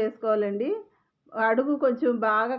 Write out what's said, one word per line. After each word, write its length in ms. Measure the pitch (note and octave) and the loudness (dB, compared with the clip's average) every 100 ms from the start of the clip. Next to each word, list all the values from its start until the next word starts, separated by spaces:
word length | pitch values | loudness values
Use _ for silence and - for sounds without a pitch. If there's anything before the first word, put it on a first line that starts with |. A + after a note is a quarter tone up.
వేసుకోవాలండి. 680 | G#3+ - A3 G#3+ G#3 G3+ C4+ G#4+ - _ _ _ _ | 0 -2 -2 0 0 -2 -2 -4 -8 _ _ _ _
అడుగు 420 | G#3+ A3 A3+ C#4 C#4+ C#4 | -2 0 2 0 0 0
కొంచెం 260 | A#3+ B3 A#3+ A3 | 2 0 0 2
బాగా 260 | G#3+ A3+ | 2 0